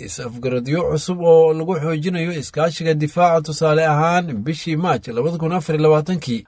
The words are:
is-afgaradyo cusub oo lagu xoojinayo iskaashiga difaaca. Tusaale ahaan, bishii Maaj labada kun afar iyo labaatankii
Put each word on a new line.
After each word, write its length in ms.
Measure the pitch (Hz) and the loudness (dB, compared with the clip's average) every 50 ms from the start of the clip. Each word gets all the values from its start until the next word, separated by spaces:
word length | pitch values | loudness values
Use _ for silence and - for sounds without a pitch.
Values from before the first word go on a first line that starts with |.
| - 101 | -10 -12
is-afgaradyo 760 | - - 131 120 120 120 123 131 127 123 120 135 151 175 170 - | -12 -10 -10 -12 -12 -6 -6 -4 -2 -2 -2 -2 -2 -2 0 0
cusub 280 | 156 151 - - 180 175 | -2 -2 -4 -4 -6 0
oo 320 | 170 170 165 160 160 160 156 | 4 6 8 8 8 6 4
lagu 220 | 160 160 175 185 | 0 -2 -2 -2
xoojinayo 560 | 156 147 165 165 156 151 190 180 170 160 175 | -2 -2 -2 -4 -2 -2 -4 -2 -2 -4 -4
iskaashiga 600 | 175 151 127 - - 147 156 170 156 - 165 165 156 | -4 -8 -10 -8 -4 -2 -2 -2 -2 -2 0 0 0
difaaca. 480 | 151 151 147 - 175 175 175 165 165 | 0 0 -2 0 2 2 4 4 2
Tusaale 440 | 147 160 147 - 160 156 151 160 160 | 0 -2 -4 -2 0 2 2 2 2
ahaan, 400 | 156 147 151 160 170 175 180 175 165 123 | 2 2 2 2 2 0 0 -2 -2 -8
bishii 420 | 101 104 151 160 156 - 165 156 | -6 -6 -6 -6 -6 -6 -4 -4
Maaj 320 | 151 180 175 143 113 - 120 | -2 0 -2 -2 -2 -4 -6
labada 300 | 113 120 135 165 170 160 | -4 -2 -2 -2 -2 -2
kun 140 | 165 160 | -4 -2
afar 240 | 175 180 - - 156 | -4 -4 -4 -2 -2
iyo 80 | 151 151 | 2 4
labaatankii 640 | 151 151 151 151 180 185 175 - 127 117 110 - | 4 4 4 2 0 -4 -4 -4 -4 -6 -6 -6